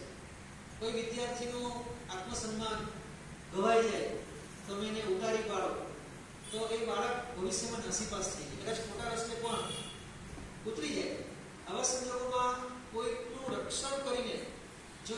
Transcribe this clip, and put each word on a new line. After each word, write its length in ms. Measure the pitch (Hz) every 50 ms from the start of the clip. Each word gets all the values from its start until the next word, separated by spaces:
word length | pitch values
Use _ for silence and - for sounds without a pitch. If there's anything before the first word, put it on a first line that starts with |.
| - - - - - - - - - - - - - - - -
કોઈ 140 | 220 233 226
વિદ્યાર્થીનું 800 | 226 233 233 233 247 247 220 - - 240 240 247 247 247 240 233 233 240 240 240 - - - 370
આત્મસન્માન 840 | 370 - 240 240 - 226 214 214 214 220 220 - - - - - - - - - - - - - - - - 175
ઘવાઈ 360 | 190 208 220 226 226 226 214
જાય, 200 | 196 170 - - - - - - - - - - - - -
તમે 200 | 202 196 202 214 214
એને 140 | 214 220 214
ઉતારી 460 | 185 185 190 226 220 220 220 220 208
પાડો, 220 | 202 190 190 - - - - - - - - - - - - - - - - -
તો 80 | 214 220 226 226
એ 100 | 226 220 226
બાળક 300 | - - - - - - - - - -
ભવિષ્યમાં 440 | 180 185 - - - - - 226 214
નાસીપાસ 480 | - 190 185 - 214 - 202 190 - 190
થઈ 160 | - - -
જાય, 160 | - - - -
કદાચ 160 | 214 226 226
ખોટા 360 | 226 214 208 - 240 233 226
રસ્તે 200 | 226 226 226 233
પણ 260 | - 226 233 247 233 - - - - - - - - - - - - - - - - - - - - -
ઉતરી 280 | - - - - - -
જાય. 220 | - - - - - - - - - - - - - - 185
આવા 140 | 202 240 254
સંજોગોમાં 720 | 247 247 254 247 254 254 247 247 254 247 247 247 247 247 254 247 247 247 247 - - 220
કોઈકનું 540 | 226 240 233 - - - - 247 262 269 262 -
રક્ષણ 500 | - - - - - 269 269 277 277 269
કરીને 320 | 254 247 240 226 214 - - - - - - - - - - - - - - -
જો 80 | - 226